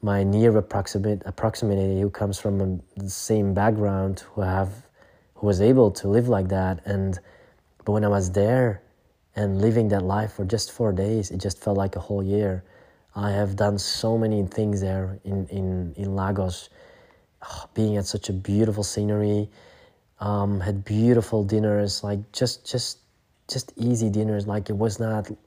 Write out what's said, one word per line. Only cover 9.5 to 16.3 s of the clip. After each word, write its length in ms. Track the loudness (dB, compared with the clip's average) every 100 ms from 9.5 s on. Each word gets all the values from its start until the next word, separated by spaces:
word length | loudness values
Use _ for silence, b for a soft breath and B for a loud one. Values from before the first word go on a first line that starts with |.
| 2
living 260 | 4 4 2
that 140 | 2
life 320 | 0 -2 -2
for 100 | -4
just 260 | -2 -2 -4
four 220 | -2 0
days, 380 | 0 0 0 -2
it 80 | -4
just 240 | -6 -4
felt 160 | -2 0
like 180 | -2 -4
a 40 |
whole 220 | -6 -4
year. 400 | 0 0 0 -2 -8 b b b b
I 160 | -6 -2
have 260 | 0 -2 0
done 220 | 0 0
so 400 | -2 -2 0 2
many 260 | 2 0
things 380 | 0 0 0 0
there 360 | 0 -2 -4 -6
in, 220 | -6 -4 -4
in, 480 | -4 -2 -2 -4 -6
in 180 | -4
Lagos, 540 | -2 -2